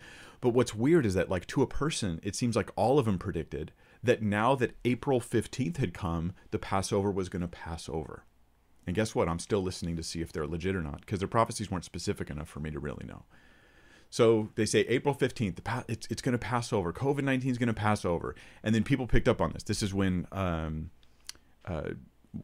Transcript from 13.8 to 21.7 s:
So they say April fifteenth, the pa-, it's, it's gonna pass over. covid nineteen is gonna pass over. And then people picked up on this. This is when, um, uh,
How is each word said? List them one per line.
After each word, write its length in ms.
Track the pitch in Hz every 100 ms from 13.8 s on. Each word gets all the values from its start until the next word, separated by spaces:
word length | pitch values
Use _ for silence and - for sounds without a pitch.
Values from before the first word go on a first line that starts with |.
| - - -
So 400 | - 113 113 107 -
they 100 | 107
say 160 | 110
April 340 | - 127 143 131
fifteenth, 400 | 131 - 104 82
the 60 |
pa-, 200 | - 123 -
it's, 200 | 113 -
it's 120 | 113
gonna 160 | - 120
pass 340 | 95 120 117
over. 220 | 107 85
covid 300 | 85 139 143
nineteen 280 | 139 131 131
is 60 | 120
gonna 160 | 120
pass 320 | 107 107 107 95
over. 300 | 85 - - - -
And 120 | - 113
then 80 |
people 240 | 101 135 123
picked 200 | - 131
up 140 | 104
on 120 | 82
this. 100 | -
This 180 | - 104
is 120 | 104
when, 340 | 98 95 90 -
um, 600 | 98 92 82 80 78 78 - - - - - - _
uh, 240 | -